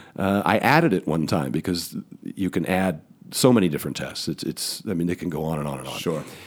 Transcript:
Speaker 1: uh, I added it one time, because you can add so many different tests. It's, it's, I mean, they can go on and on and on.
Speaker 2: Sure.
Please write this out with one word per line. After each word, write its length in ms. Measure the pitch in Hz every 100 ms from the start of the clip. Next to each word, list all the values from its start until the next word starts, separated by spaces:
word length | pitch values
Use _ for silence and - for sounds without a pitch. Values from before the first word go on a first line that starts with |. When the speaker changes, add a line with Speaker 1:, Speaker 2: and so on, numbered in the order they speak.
| - -
Speaker 1:
uh, 260 | 95 101
I 140 | 85 107
added 340 | 113 151 165
it 140 | 92 -
one 180 | 80 76
time, 240 | 90 67
because 460 | 69 - 87 - - - -
you 280 | - - 90
can 140 | 92 82
add 340 | 92 95 78 - - -
so 200 | - 131
many 160 | 120 90
different 280 | 71 78 -
tests. 320 | 67 - -
It's, 140 | 78
it's, 380 | - - - - -
I 60 |
mean, 120 | 87 87
they 80 | -
can 140 | 85
go 120 | 76
on 140 | 78 78
and 80 | 73
on 120 | 67
and 80 | 65
on. 100 | -
Speaker 2:
Sure. 240 | - 78 - -